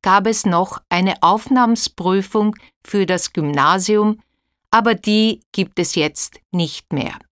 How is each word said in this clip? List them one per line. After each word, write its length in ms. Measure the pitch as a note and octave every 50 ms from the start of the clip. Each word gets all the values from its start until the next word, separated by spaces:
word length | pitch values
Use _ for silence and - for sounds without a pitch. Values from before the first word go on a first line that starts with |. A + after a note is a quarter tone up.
gab 240 | - F#3+ F#3+ G3+ F#3+
es 200 | A3+ A3 - -
noch 340 | G#3 F3 E3+ F#3 - - - _ _
eine 340 | F3+ F3 F3+ F#3+ F3 -
Aufnahmsprüfung 1300 | - E3+ F#3+ A3 - - C4+ B3+ B3 A3+ A#3 A3 - - _ - F3 F3+ F#3 G3 F#3+ G3 - A3 G#3 G#3+ G#3+ - - - _ _
für 220 | _ - - G3+ F#3+
das 300 | E3+ F#3 F3 - - _
Gymnasium, 880 | - D3+ D3 D3 C#3+ C#3 D3+ F3 F#3+ F#3 G3+ G#3+ G#3 G#3 G#3+ G#3+ G#3+ _ _ _ _ _ _ _ _ _ _
aber 240 | - A3+ G#3 A#3 A3+
die 480 | - - G#3+ G#3 G#3+ A3 A3 A3 - _ _
gibt 260 | - - F#3+ - _ -
es 160 | F3 - -
jetzt 460 | E3+ D3+ D3+ - - - - _ - _ _
nicht 400 | - - E3+ D3+ - - _ _
mehr. 260 | - C#3 - - - - - _ _